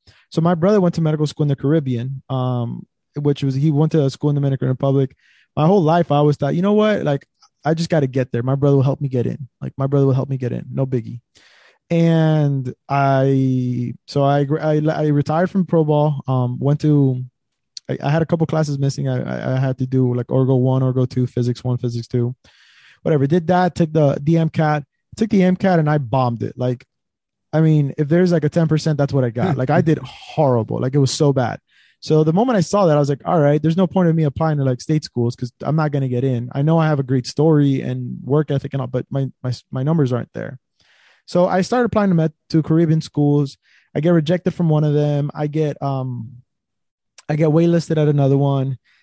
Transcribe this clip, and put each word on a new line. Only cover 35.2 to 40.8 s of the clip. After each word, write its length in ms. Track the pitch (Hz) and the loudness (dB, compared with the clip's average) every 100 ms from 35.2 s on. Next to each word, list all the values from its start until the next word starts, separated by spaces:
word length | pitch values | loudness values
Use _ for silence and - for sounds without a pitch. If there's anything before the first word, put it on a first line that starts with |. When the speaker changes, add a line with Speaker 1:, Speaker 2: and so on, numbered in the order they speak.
| 120 - | -4 -4
Speaker 1:
'cause 160 | 123 - | -10 -8
I'm 140 | 135 156 | -4 -2
not 160 | 151 | -2
gonna 160 | 139 131 | -2 -2
get 160 | 123 | -2
in. 280 | 135 120 123 | -2 -4 -6
I 80 | 139 | -2
know 160 | 151 165 | 0 2
I 80 | 156 | 2
have 140 | 143 | 0
a 40 | |
great 220 | 127 135 - | -2 -2 -2
story 560 | - 160 151 143 135 | 0 4 4 2 0
and 380 | 120 127 123 123 | -4 -6 -8 -10
work 280 | 123 147 151 | -2 -2 0
ethic 220 | 139 139 | -4 -4
and 80 | 139 | -6
all, 60 | 123 | -6
but 200 | 127 - | -6 -6
my, 220 | 139 131 - | -6 -6 -6
my, 100 | 127 120 - | -8 -8 -8
my 100 | 131 | -6
numbers 320 | 139 165 131 | -2 0 0
aren't 180 | 123 113 | -2 -6
there." 260 | - - - _ _ | -10 -12 -12 _ _